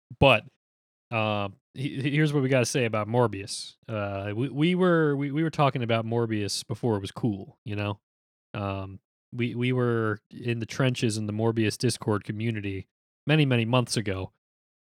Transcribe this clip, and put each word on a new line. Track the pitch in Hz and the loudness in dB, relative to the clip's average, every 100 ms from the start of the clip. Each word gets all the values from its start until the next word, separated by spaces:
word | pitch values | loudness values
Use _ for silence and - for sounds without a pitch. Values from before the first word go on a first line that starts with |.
| _ - | _ 4
But, | 139 110 - _ _ _ _ _ _ | 6 6 2 _ _ _ _ _ _
uh, | 113 107 104 101 - _ | -2 0 -2 -4 -8 _
he, | - 135 139 | -8 -6 -4
he, | 139 | -2
here's | 143 156 | 0 2
what | 147 | 2
we | 131 | 2
gotta | 131 117 | 2 2
say | 147 117 | 0 0
about | 110 104 | -2 0
Morbius. | 120 117 98 98 - - - - | 2 2 0 -10 -12 -12 -18 -8
Uh, | 107 101 98 101 104 | -6 -4 -4 -4 -4
we, | 135 | -4
we | 127 165 180 | 0 2 4
were, | 180 165 156 139 | 4 4 2 0
we, | 143 | -2
we | 143 | -2
were | 165 | -2
talking | - 139 131 | 2 2 2
about | 113 113 113 | 0 0 0
Morbius | 117 117 107 101 - - | -2 0 -2 -2 -6 -8
before | 117 123 104 | -4 0 0
it | |
was | 98 | -2
cool, | - 123 98 - - - | -4 -2 -2 -8 -16 -8
you | 104 | -4
know? | 104 101 _ _ _ _ _ | -4 -6 _ _ _ _ _
Um, | 107 101 98 95 92 _ _ _ 123 | -6 -4 -6 -8 -16 _ _ _ -4
we, | 120 113 | -4 -2
we | 123 | 0
were | 127 120 113 110 104 _ | 0 2 2 0 -2 _
in | - 123 117 | -8 -4 -4
the | 110 | -4
trenches | - 131 123 117 107 | 0 0 2 0 0
in | 107 | -4
the | |
Morbius | 104 113 113 107 - | 0 0 2 0 0
Discord | 123 - - 104 | 0 0 0 -2
community | - 107 117 110 98 98 - _ _ _ - | -2 -4 -4 -4 -6 -8 -10 _ _ _ 2
many, | 156 143 | 4 4
many | 120 113 | 4 4
months | 127 120 120 | 2 2 -2
ago. | 104 95 95 _ _ _ _ _ | -2 -4 -6 _ _ _ _ _